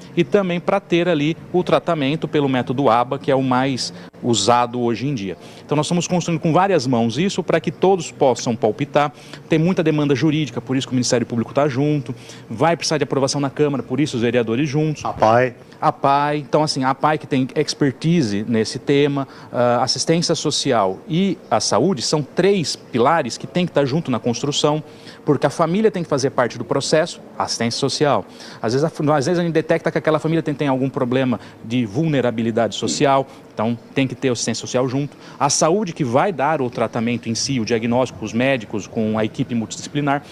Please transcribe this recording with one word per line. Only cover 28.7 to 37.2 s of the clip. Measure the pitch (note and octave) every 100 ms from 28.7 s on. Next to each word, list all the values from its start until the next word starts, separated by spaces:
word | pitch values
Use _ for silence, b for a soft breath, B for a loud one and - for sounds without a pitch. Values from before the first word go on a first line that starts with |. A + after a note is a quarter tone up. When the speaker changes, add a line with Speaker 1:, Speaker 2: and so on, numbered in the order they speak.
Speaker 1:
vezes | C3
a, | D#3+ - D3 D3+
às | C3
vezes | F3
a |
gente | E3+
detecta | D#3+ D#3 E3 E3+
que | D#3+
aquela | D#3 D#3
família | D#3 E3
tem, | D#3
tem | C#3+ D3
algum | C3 C3+
problema | C3 B2 B2+ B2+ G#2+ B B
de | A2+ B2 A2
vulnerabilidade | G#2+ D#3+ C#3+ A#2+ A2+ A#2 A2+ A2
social, | - A2 - C#3+ C#3 C3+ B B
então | - A2 A#2 -
tem | - C3
que |
ter | B2+ C3+
assistência | A#2 - A2+
social | - B2 C3
junto. | C3+ C#3+ - B B
A | C#3+
saúde | - D#3+ G3 G3
que | D#3
vai | C3 B2+ F#3+
dar | C#3+ C#3 D#3
o | B2
tratamento | A#2+ A2 B2 A2+ A#2+